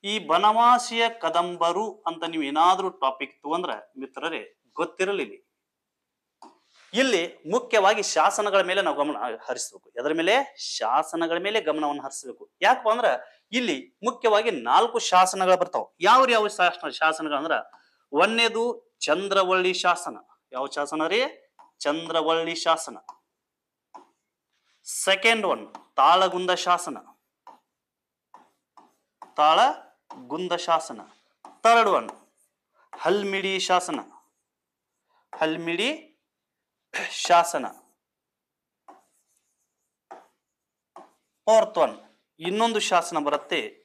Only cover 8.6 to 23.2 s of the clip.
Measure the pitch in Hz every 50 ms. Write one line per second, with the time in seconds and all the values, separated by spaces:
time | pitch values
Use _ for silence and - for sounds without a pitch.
8.6 | 180 185 185 196 190 160 139 139 143 151 139 104 113 123 110 113 - - 127 120
9.6 | - - - - _ _ _ 120 123 147 160 165 165 185 220 269 277 - - -
10.6 | - - - - 120 110 123 147 156 - - 165 170 165 170 170 185 202 214 220
11.6 | 170 156 147 156 156 147 143 143 131 135 - - - 127 117 _ - _ _ _
12.6 | 175 202 254 254 - 220 220 247 233 180 127 - - - _ _ _ _ 196 254
13.6 | 247 208 151 131 - _ _ _ 196 233 240 - - 226 214 208 226 240 190 139
14.6 | 113 120 135 175 226 233 233 226 - - 180 180 185 185 202 190 185 185 185 185
15.6 | 180 - - 120 - - _ _ 170 202 233 262 262 254 240 220 214 208 202 -
16.6 | 180 175 165 - - 151 127 - 160 160 160 170 160 151 147 135 147 160 151 113
17.6 | - - - _ _ _ _ _ _ _ 139 147 175 208 226 233 233 226 214 226
18.6 | 233 240 220 - _ _ _ _ - - 151 175 196 196 196 196 190 180 185 185
19.6 | 185 185 180 185 - 180 175 165 - 151 117 101 - _ _ _ _ _ 131 127
20.6 | 139 139 - 151 143 143 156 156 156 165 190 226 262 302 - - _ _ _ _
21.6 | - _ _ _ - 143 147 165 165 165 160 165 151 160 165 165 165 165 170 165
22.6 | - 170 165 160 - 139 117 - _ - - _